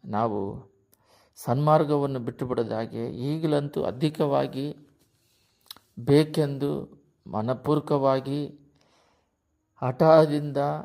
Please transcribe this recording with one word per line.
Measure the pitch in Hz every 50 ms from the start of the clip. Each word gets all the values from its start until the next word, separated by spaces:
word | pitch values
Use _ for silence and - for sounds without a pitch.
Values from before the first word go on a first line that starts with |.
| -
ನಾವು | - 107 104 117 117 104 104 98 98 - - - - _ _ _ _ _ _ _ _ _ _ _ _ _
ಸನ್ಮಾರ್ಗವನ್ನು | - - - 120 135 147 151 156 156 156 143 151 143 143 139 135 127
ಬಿಟ್ಟು | 117 120 120 - 139
ಬಿಡದಾಗೆ | 123 123 120 120 - 113 110 113 113 - 113 117 123
ಈಗಲಂತೂ | - 120 123 139 151 160 160 156 147 143 143 143 - -
ಅಧಿಕವಾಗಿ | - - 98 123 156 156 151 - 156 143 139 135 139 135 127 131 139 147 - - - _ _ _ _ _ _ _ _ _ _ _ _ _ _ _ _ _ - - _ _ _ -
ಬೇಕೆಂದು | 117 131 143 147 156 156 151 160 151 143 143 135 139 143 147 139 - - - - _ _ _ _ _
ಮನಪೂರ್ವಕವಾಗಿ | - - 107 110 120 131 - - 143 151 151 147 - 151 143 135 135 135 135 131 135 139 147 147 - - - - _ _ _ _ _ _ _ _ _ _ _ _ _ _ _ _ _ _ _ _ _ _ _
ಹಠದಿಂದ | - 127 123 - 160 160 156 160 156 151 147 147 147 147 139 143 143 143 151 156